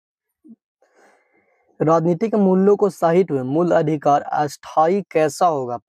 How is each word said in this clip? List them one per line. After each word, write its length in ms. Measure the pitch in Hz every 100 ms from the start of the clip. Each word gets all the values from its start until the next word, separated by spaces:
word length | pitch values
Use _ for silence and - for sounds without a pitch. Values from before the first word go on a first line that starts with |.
| _ _ _ _ - 226 _ _ _ _ _ _ _ _ _ _ _ -
राजनीतिक 560 | 151 165 170 170 220 214
मूल्यों 400 | 190 185 196 208
को 140 | 202
साहित्य 440 | - 170 175 180
में 80 | 139
मूल 280 | 127 151 175
अधिकार 500 | 170 156 156 147 143
अस्थायी 800 | - 147 151 - - - 160 202 -
कैसा 360 | 160 156 - 180
होगा? 300 | 147 123 117